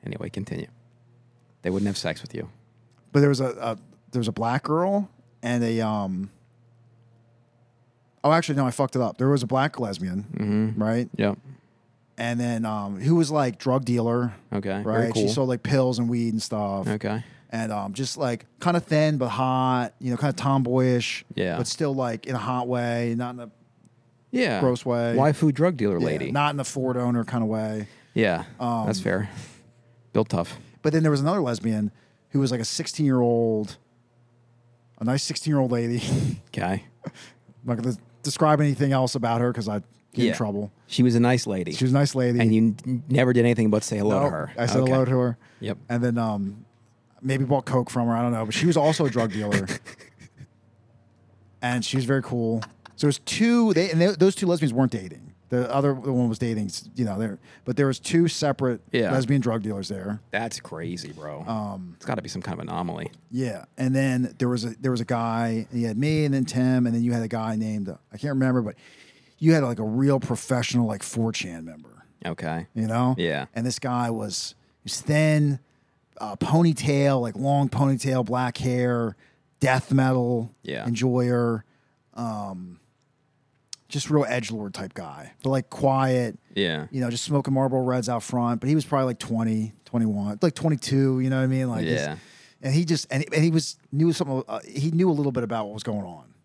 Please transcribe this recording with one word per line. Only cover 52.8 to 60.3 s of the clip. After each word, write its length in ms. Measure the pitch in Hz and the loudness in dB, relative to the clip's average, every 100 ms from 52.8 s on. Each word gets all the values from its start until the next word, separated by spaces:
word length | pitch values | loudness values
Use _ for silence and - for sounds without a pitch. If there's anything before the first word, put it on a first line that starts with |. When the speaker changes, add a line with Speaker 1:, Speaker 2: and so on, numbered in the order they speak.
| - - | -20 0
Speaker 2:
So 100 | 147 | 0
it 40 | |
was 100 | 139 | 0
two, 540 | - - 226 240 226 | -4 2 4 6 4
they, 180 | 165 185 | 4 2
and 100 | 160 | 4
they, 60 | 180 | 4
those 280 | 190 190 - | 6 4 4
two 120 | 185 | 0
lesbians 260 | 170 147 | 2 2
weren't 180 | 117 131 | 2 0
dating. 420 | 110 92 82 - - _ | 0 -8 -14 -20 -20 _
The 240 | 123 123 | -2 0
other 200 | 135 143 | 0 0
one 340 | 135 123 127 123 | 0 -2 0 0
was 100 | 113 | 0
dating, 260 | 120 110 98 | -2 -2 -4
s-, 240 | - - - | -8 -12 -4
you 100 | 113 | -4
know, 120 | 95 | -2
there, 220 | 110 101 - - | -4 -6 -16 -16
but 140 | - 120 | -8 0
there 100 | 139 | 0
was 120 | 127 | 0
two 280 | - 165 170 | 0 2 2
separate 540 | - 151 139 131 117 - | 2 -2 0 0 -2 -2
Speaker 1:
Yeah. 200 | 131 107 | 0 2
Speaker 2:
lesbian 280 | 131 127 139 | 2 2 2
drug 220 | 120 113 | 2 -2
dealers 240 | 104 101 95 | -2 -6 -6
there. 320 | 98 95 104 - | -8 -6 -8 -6